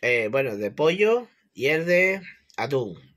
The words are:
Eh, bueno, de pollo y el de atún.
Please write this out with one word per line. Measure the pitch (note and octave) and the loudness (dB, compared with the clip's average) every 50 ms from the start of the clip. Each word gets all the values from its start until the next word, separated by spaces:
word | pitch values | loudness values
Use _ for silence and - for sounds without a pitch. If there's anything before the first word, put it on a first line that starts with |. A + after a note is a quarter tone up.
| - | 0
Eh, | A#2+ B2 A#2+ A2 G#2+ | 2 0 2 0 0
bueno, | A2+ C#3 C3+ C3 G#2+ | 0 -2 -2 -2 -4
de | G2+ G#2 G#2 | -4 -6 -6
pollo | G#2 - D3 D#3+ F3 F#3+ G#3 G#3+ A3+ A#3+ A#3+ - _ _ _ _ _ | -2 0 0 0 2 2 2 2 2 2 0 -6 _ _ _ _ _
y | - A#2+ | -4 -2
el | C#3 D#3 D#3+ E3 | 0 0 0 0
de | E3+ F3 F3 F#3 F#3+ F#3+ F#3+ F#3 - - _ _ _ _ | 2 4 4 4 4 2 -2 -6 -14 -20 _ _ _ _
atún. | - A2 B2 C#3 C3 A#2+ G#2 E2+ D#2 - _ _ | -6 -6 -2 -2 -2 -2 -4 -10 -16 -20 _ _